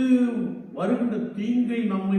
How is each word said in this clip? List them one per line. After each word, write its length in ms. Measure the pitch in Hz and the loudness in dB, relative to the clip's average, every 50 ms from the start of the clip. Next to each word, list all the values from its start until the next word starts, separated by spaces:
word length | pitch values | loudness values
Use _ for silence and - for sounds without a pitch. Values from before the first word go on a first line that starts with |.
| 262 254 254 247 247 240 233 220 - - - - - - - - | 4 4 4 4 4 2 0 -2 -4 -4 -6 -8 -12 -12 -8 -4
வருகின்ற 400 | 180 208 247 254 247 233 214 214 240 240 - 196 | -2 0 0 0 0 0 -2 -2 -4 -6 -6 -6
தீங்கை 440 | 202 233 247 247 240 - 240 233 220 202 | -2 0 2 2 0 0 0 -2 0 0
நம்மை 260 | 190 190 190 196 196 | 0 0 0 2 2